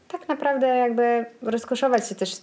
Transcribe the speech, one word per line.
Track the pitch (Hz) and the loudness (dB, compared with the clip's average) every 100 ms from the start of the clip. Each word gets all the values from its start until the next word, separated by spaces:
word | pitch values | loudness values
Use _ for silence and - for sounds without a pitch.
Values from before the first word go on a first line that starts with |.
| _ | _
tak | 349 - | -12 -4
naprawdę | 285 285 277 262 | -2 0 2 2
jakby | 254 247 233 240 240 233 - | 2 2 2 2 2 -2 -8
rozkoszować | 220 226 233 247 269 247 - | -4 -4 -4 0 2 2 0
się | 202 | -4
też | 185 - | -6 -6